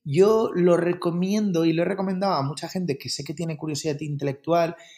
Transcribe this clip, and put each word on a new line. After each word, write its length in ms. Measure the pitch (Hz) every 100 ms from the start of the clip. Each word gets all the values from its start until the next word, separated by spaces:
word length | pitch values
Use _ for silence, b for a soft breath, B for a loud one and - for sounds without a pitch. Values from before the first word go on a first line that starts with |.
yo 480 | 151 147 202 220 226
lo 240 | 180 175 170
recomiendo 880 | 175 175 175 175 185 214 208 170 165
y 80 |
lo 100 | 160
he 20 | 180
recomendado 480 | 196 190 185 196
a 100 | 156
mucha 240 | 135 147 165
gente 280 | 190 175 131
que 120 | 123
sé 140 | -
que 100 | 147
tiene 240 | 151 165 151
curiosidad 420 | 156 147 160 147
intelectual, 720 | 156 143 143 135 - 170 165 165 B